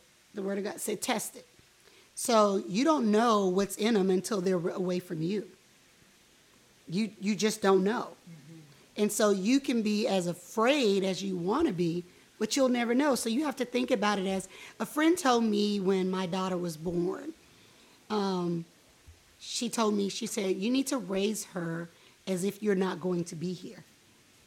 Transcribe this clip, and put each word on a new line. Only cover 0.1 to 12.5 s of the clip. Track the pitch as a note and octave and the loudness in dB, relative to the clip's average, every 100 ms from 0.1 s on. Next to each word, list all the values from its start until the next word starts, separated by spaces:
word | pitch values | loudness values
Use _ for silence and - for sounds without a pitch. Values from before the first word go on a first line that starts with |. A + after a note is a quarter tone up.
| _ _ | _ _
The | G#3+ | -8
Word | F#3+ G3+ | -6 -4
of | |
God | G3+ D#4 | -6 -6
said, | - G3+ | -6 -4
"Test | - A3 - | -2 -4 -4
it." | - - - _ _ - - - | -12 -20 -20 _ _ -20 -20 -20
So | - - A3+ G#3 G3 - | -8 2 6 6 4 0
you | F#3+ | 2
don't | D4+ D4+ A3+ | 4 4 4
know | G#3+ A#3+ G#3+ F#3+ | 4 4 4 4
what's | F3+ G3 - | 2 0 0
in | G#3+ | 2
them | A3 F#3+ | 2 4
until | F#3 F#3+ G#3+ | 2 0 -2
they're | F3+ F#3 F3 | 0 0 -2
away | - F3+ F3+ | -4 -2 -2
from | F#3 E3 | -4 -6
you. | E3 G#3 - - _ _ _ _ _ _ _ _ _ _ _ _ - | -2 -4 -6 -16 _ _ _ _ _ _ _ _ _ _ _ _ -8
You, | E3+ A3 - | -4 -4 -4
you | F#3+ | -4
just | G3 G#3+ G#3 | 0 0 2
don't | G3 F#3+ | 4 4
know. | F#3+ A#3 - - - | 4 -2 -6 -12 -20
Mm-hmm. | D#3+ C#3+ D#3+ - - - - | -20 -20 -20 -20 -20 -16 -2
And | G#3 | -2
so | G#3 G#3+ | 2 2
you | G3 G3 C4+ | 4 4 2
can | C4+ A#3+ | 2 0
be | G#3+ G#3 A3+ | 0 0 0
as | F#3+ F3 | 0 -2
afraid | E3+ - - A3+ D4 A3 G3 | -6 -8 0 2 4 4 2
as | F#3+ F3+ | 0 -2
you | G3 F#3 | -4 -4
wanna | F3 B3+ D#4+ | -2 0 0
be, | E3+ E3+ F3 F3 - - _ | 0 -2 -2 -8 -18 -20 _
but | A3 | -4